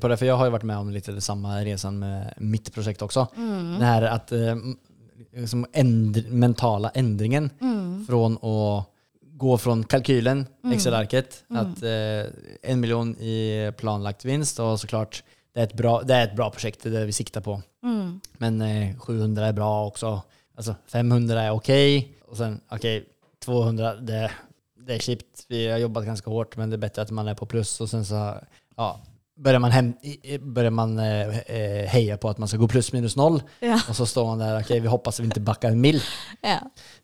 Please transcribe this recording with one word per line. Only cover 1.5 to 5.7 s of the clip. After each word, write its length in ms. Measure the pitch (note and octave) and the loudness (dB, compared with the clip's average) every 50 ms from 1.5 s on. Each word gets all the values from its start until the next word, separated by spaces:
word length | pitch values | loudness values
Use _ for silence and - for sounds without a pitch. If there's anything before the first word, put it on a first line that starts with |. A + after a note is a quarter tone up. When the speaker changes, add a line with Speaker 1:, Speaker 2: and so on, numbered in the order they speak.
| G2+ G2+ G#2 | -4 -2 -2
Speaker 1:
resan 340 | G#2 G2+ F#2+ G2 G2 G2 G2+ | -4 -4 -4 -4 -6 -4 -4
med 340 | G2 G2 G2 G2 G2+ - - - | -4 -4 -6 -6 -8 -8 -10 -6
mitt 340 | G#2+ G#2+ G#2+ G#2+ - - - | -2 -2 -2 -2 -2 -4 -8
prosjekt 300 | A2+ G#2 A2 G2+ - G#2 | -6 -4 -4 -4 -6 -6
også. 260 | G2+ - C3+ B2+ A#2+ - | -4 0 0 0 0 -2
Speaker 2:
Mm. 420 | A3 A#3 A3 G3+ F#3 F3 E3+ - A#2+ | -6 -6 -4 -4 -4 -4 -4 -2 0
Speaker 1:
Det 60 | A#2+ | 2
her 180 | A#2+ A#2 A2+ A2+ | 4 4 4 2
at, 280 | A2 A#2 A2+ - - A#2+ | 2 0 -2 -4 -4 -2
eh, 200 | A#2 A#2 A#2 A#2 | -2 0 0 -2
m-, 260 | A#2 G#2+ C3 B2+ - _ _ _ _ A2+ A2+ _ A#2 A#2 _ - | -2 -4 -8 -10 -12 _ _ _ _ -20 -20 _ -20 -20 _ -12
liksom 300 | B2 A#2+ A2+ B2 A#2+ A#2+ - | -10 -8 -4 -4 -4 -4 -2